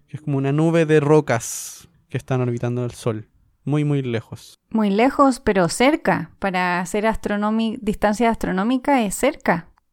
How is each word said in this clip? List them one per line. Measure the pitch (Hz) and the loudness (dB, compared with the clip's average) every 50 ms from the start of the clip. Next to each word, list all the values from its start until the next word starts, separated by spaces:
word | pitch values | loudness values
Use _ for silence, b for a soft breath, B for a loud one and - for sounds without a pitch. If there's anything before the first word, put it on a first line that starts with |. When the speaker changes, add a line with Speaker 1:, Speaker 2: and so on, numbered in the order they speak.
| _ _ | _ _
Speaker 1:
que | - - | -16 -12
es | |
como | - 151 143 135 | -6 -4 -2 -2
una | 135 139 | 0 0
nube | 143 151 160 165 160 170 160 | 0 2 2 2 4 2 2
de | 151 156 151 | 4 4 4
rocas | 143 143 156 156 143 - 120 120 - - - - - - - - - - _ _ _ _ | 4 6 4 4 4 2 0 -2 -4 -6 -10 -10 -12 -14 -16 -18 -20 -20 _ _ _ _
que | - 123 | -10 -8
están | - - 135 127 | -6 -4 -4 -2
orbitando | 123 123 120 117 - 120 120 123 123 | -2 -2 -4 -4 -4 -4 -4 -4 -6
el | 120 | -6
Sol, | - - - 123 107 110 110 _ _ _ _ _ _ _ - | -8 -8 -6 -6 -6 -6 -8 _ _ _ _ _ _ _ -6
muy, | 135 143 151 147 | -4 -2 0 0
muy | 147 143 139 131 | 0 0 -2 -2
lejos. | 123 117 110 - - 113 - - - - _ _ _ | -2 -4 -6 -6 -8 -14 -18 -18 -20 -20 _ _ _
Speaker 2:
Muy | - 220 214 202 | -2 0 0 2
lejos, | 196 208 240 269 - - 277 269 240 - | 2 2 2 2 4 4 4 4 2 0
pero | - 220 202 190 175 165 | 0 0 2 2 2 0
cerca, | - - 240 277 311 - - 202 170 170 165 - - _ | 2 2 2 2 2 2 0 0 0 0 -2 -8 -10 _
para | - 196 180 185 180 180 175 175 | -4 -4 -2 -2 -2 -2 -2 -2
hacer | 185 175 - 208 208 | -4 -4 -2 -2 0
astronomi-, | 220 208 - - 208 208 202 208 214 220 226 226 226 208 - | 0 0 -2 -2 -4 -4 -2 -2 -2 0 0 -2 -2 -4 -6
distancia | - 214 202 - - 208 214 202 240 226 | -4 -6 -4 0 0 0 2 2 2 0
astronómica | 220 - - 180 180 190 196 233 262 254 254 294 285 254 220 | 0 0 -2 -2 -2 -2 0 0 0 0 0 2 2 2 2
es | 196 190 | 0 -2
cerca | - - 277 320 - - 220 180 170 - - _ _ _ _ | -2 -2 -2 -2 -2 0 0 0 0 -2 -10 _ _ _ _